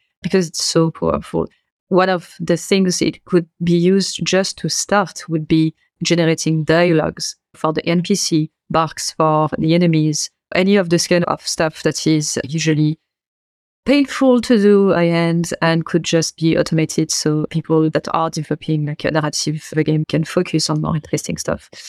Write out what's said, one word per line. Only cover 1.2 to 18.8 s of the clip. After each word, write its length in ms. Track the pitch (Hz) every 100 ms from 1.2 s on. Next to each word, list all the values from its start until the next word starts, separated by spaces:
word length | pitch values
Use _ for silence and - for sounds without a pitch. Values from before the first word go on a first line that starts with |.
| - 170 160 _ _ _ -
One 200 | 185 185
of 260 | 185 - -
the 180 | 170 170
things 440 | - 196 185 175
it 220 | - - -
could 220 | 180 170 -
be 140 | 170 170
used 480 | 175 196 185 - 165
just 320 | 185 190 -
to 120 | 165
start 600 | - - 202 180 - -
would 180 | 160 151
be 260 | 160 160 - _ -
generating 640 | 170 170 165 160 - 160 151
dialogues 720 | 160 175 160 156 - - - _
for 180 | - 156
the 140 | 160 -
N 160 | 170
P 140 | 170 196
C, 360 | - 160 156 _ -
barks 420 | 160 156 - -
for 380 | - 156 156 156 -
the 160 | 160 170
enemies, 540 | 175 160 156 151 - _ - -
any 200 | 190 202
of 140 | 175
this 180 | 170 -
kind 160 | 175 175
of 220 | 151 -
stuff 360 | - 165 -
that 220 | 160 156 -
is 320 | 156 151 -
usually 560 | - 160 156 151 151 160 _ _ _ _ _ _ _ _ -
painful 560 | 285 277 - 262 247
to 160 | 226 233
do 320 | 202 202 196
by 160 | 180 170
hand 480 | 170 170 170 170 -
and 240 | 165 165 160
could 180 | 170
just 320 | 160 165 156 -
be 220 | 160 160
automated 520 | 156 160 156 - 160
so 360 | - 156 151 151
people 400 | 165 - 160 160
that 160 | - -
are 160 | 160 165
developing, 560 | 160 151 151 - 156